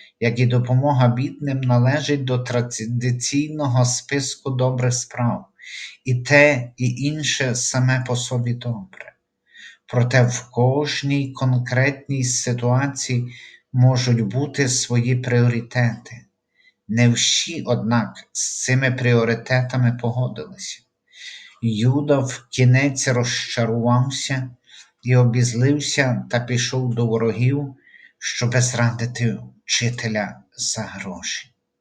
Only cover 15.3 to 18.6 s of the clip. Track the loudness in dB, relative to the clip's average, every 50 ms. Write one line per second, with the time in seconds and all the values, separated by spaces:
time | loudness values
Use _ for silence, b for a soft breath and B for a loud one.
15.3 | 2 4 4 2 2 0 -4 -4 -2 0 0 0 0 -4 -12 -18 -20 -20 -20 _
16.3 | _ _ _ _ b b b b b b _ -2 2 4 4 4 4 2 0 0
17.3 | 0 -2 -2 -4 -6 -6 -4 -2 -2 -2 0 0 0 0 0 -2 -8 -16 -20 _
18.3 | -10 -8 -8 -6 -6 -6